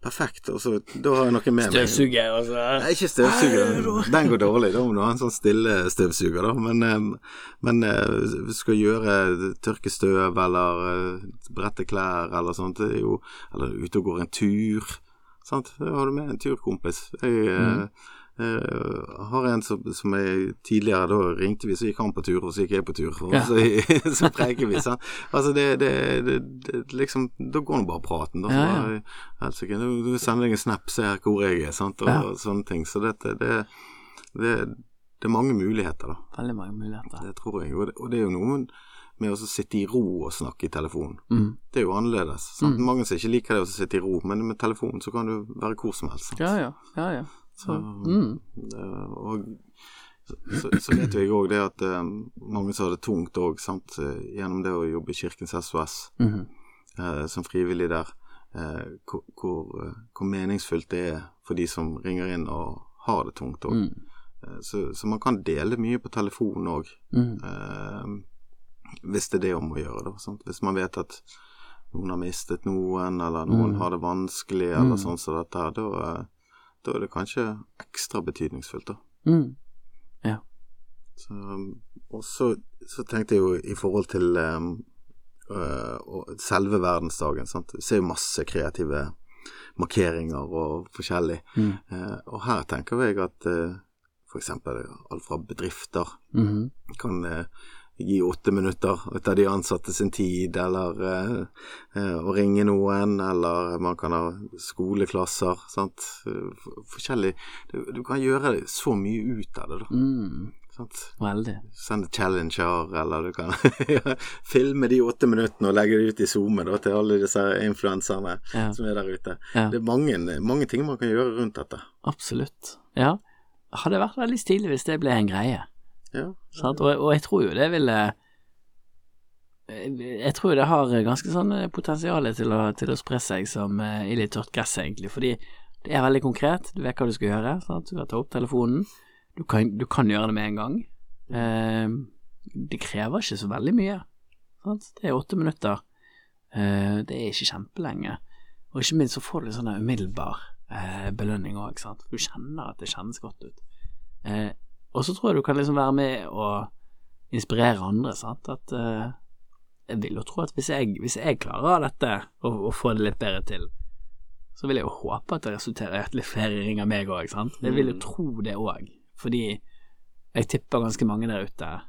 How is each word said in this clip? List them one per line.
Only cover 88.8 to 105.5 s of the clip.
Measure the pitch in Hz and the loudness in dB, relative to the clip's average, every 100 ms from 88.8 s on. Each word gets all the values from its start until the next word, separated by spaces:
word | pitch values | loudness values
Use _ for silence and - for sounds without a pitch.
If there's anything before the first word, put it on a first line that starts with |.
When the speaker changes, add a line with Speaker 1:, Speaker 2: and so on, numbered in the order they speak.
| 80 71 - - - - - - - - | -2 0 -2 -8 -16 -20 -20 -20 -20 -6
Speaker 1:
markeringer | 87 - 90 82 80 76 73 | -2 2 2 2 -4 -4 -4
og | 82 78 80 90 | -2 -2 -4 -8
forskjellig. | - - 87 82 85 - - | -12 -4 0 0 -2 -4 0
Speaker 2:
Mm. | 107 98 - | 0 -2 -8
Speaker 1:
Eh, | 92 95 101 - | -10 -8 -10 -10
og | 110 | -8
her | 120 110 | -2 -2
tenker | - 65 - 120 123 | -2 -6 -2 0 2
jeg | 98 | 2
at, | 92 _ 90 | -2 _ -2
eh, | 85 85 92 _ _ _ _ _ | 0 -2 -6 _ _ _ _ _
for | - | -12
eksempel | - 82 - 60 - - - | -10 -10 -8 -8 -10 -16 -14
alt | 87 | -14
fra | - 85 | -8 -10
bedrifter | - - 90 - - - 87 - _ | -8 -8 -8 -8 -6 -4 -4 -8 _
Speaker 2:
Mhm. | - 107 104 120 - - - | 2 2 2 -4 -8 -12 -8
Speaker 1:
kan, | 120 92 85 | -4 -4 -4
eh, | 82 82 - - - - - | -6 -8 -12 -16 -18 -20 -10
gi | 98 98 | 0 2
åtte | 90 90 - | 2 2 2
minutter | 98 95 90 98 92 - - | 2 2 2 0 0 -2 -4
ut | - | 2
av | 98 | 4
de | 98 | 6
ansatte | 98 87 92 - | 4 0 -2 -2
sin | 92 98 | 0 0
tid, | - 95 90 92 92 | 2 0 2 -2 0
eller, | 90 92 90 87 | 0 0 -2 -2
eh, | 92 92 95 117 92 - - - - - | -2 -2 -2 -2 -6 -12 -20 -20 -10 -4
eh, | 98 85 | -2 0
å | 87 | 0
ringe | 98 101 101 104 | 4 4 6 6
noen, | 101 98 98 104 101 | 6 4 4 4 2
eller | 95 90 85 87 87 87 | 2 2 2 2 0 0
man | 87 87 | -2 -2
kan | 82 | 0
ha | 85 85 92 101 - | 0 0 -4 -12 -12
skoleklasser, | - - 92 101 98 98 90 - 92 | -14 -4 0 2 2 0 -2 0 0